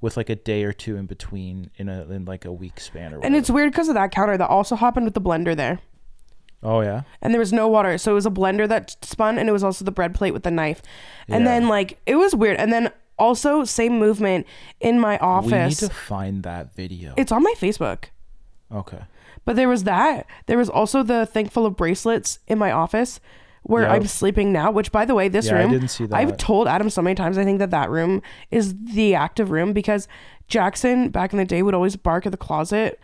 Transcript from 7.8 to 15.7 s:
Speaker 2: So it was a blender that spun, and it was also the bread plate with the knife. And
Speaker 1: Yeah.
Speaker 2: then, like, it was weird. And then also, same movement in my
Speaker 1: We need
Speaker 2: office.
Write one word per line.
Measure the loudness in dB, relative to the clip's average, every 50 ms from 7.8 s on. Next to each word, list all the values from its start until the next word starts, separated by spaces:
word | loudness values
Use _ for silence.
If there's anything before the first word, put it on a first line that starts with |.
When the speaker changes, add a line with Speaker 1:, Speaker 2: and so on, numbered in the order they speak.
| 4 2 0 0
Speaker 2:
So | 0 2
it | 2
was | 2 2
a | 0
blender | 0 0 0 0 2 2 0
that | 2 0 -2 -2 -6 -18 -18
spun, | -16 -10 -4 -2 0 0 0 0
and | 2 2
it |
was | 2 2
also | 0 0 -2 -2 -6
the | -6
bread | -4 -2 -2 -2 -2
plate | -2 -2 -2
with | -2 -2
the | -4 -2
knife. | -2 -2 -2 -2 -4 -6 -12 -20 -20 -20 -20 -20 -20 -18 -8 -2
And | 0 2 2
Speaker 1:
Yeah. | 4
Speaker 2:
then, | 2 2 2 2
like, | 2 2 0 -2 -6 -8 -2
it | 2 4
was | 4 4 4 4
weird. | 4 2 2 2
And | 2 0 0
then | 2 0 0 -2 -4 -8 -20 _ -2 2
also, | 2 2 2 2 2 2 2 2 0
same | -2 -2 0 0 2 2 4
movement | 4 4 2 2 2 0 0 0 -2 -6 -14 -20 -20 -20 -10 -2
in | 0 2 4 4
my | 4 2 0 0
Speaker 1:
We | 0 2 2 2 2 2
need | 2 2
Speaker 2:
office. | 2 0